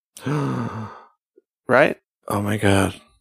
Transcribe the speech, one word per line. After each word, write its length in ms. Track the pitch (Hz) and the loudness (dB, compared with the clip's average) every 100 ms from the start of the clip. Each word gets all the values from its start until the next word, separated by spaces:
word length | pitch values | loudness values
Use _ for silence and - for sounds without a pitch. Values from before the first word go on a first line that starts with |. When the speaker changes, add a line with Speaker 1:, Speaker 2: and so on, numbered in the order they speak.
| _ - | _ -12
Speaker 1:
<gasps> 420 | 135 147 139 123 113 110 107 - - _ _ _ _ _ - | -8 -4 -4 -6 -8 -10 -12 -16 -20 _ _ _ _ _ 2
Speaker 2:
Right? 300 | 123 160 - _ _ - | 4 4 0 _ _ -6
Speaker 1:
Oh 140 | 104 | -4
my 140 | 101 107 | -2 0
God. 440 | 101 98 98 - _ _ | 2 4 2 -4 _ _